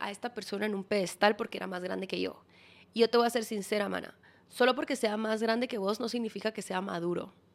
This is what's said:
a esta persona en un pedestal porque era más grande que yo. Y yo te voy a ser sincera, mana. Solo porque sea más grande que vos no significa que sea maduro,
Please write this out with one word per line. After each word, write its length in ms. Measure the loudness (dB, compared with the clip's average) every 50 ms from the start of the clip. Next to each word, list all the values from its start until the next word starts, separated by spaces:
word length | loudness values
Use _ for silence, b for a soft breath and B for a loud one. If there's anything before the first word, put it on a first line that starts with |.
a 100 | -6 -8
esta 240 | -6 -6 -8 -8 -8
persona 320 | -10 -8 -6 -4 -2 0
en 80 | 0 0
un 100 | -2 -2
pedestal 520 | 0 0 2 0 0 2 4 6 6 6
porque 220 | 4 -2 -6 -6 -6
era 80 | -6
más 160 | -6 -6 -6
grande 240 | -6 -4 -4 -6 -4
que 140 | -4 -2 -2
yo. 220 | -2 -4 -6 -10 b b b b b b b b b b
Y 80 | 2 4
yo 100 | 4 6
te 80 | 6 4
voy 80 | 4
a 40 | 4
ser 140 | 2 -2 -2
sincera, 440 | -2 -4 -6 -2 -2 0 0 0 0
mana. 280 | -2 -4 -6 -8 -14 b b b b b b -6
Solo 260 | 0 4 4 4 4
porque 220 | 2 0 -2 0
sea 200 | 0 0 0 0
más 260 | 0 0 0 0 2
grande 260 | 2 2 2 2 0 -2
que 100 | -2 -2
vos 220 | 0 0 0 0
no 80 | -2 -2
significa 440 | -2 -2 -4 -4 -4 -4 -4 -4
que 100 | -4 -4
sea 180 | -6 -4 -4 -4
maduro, 520 | -2 -2 -4 -2 0 0 -2 -2 -4 -8 -12 _ _ _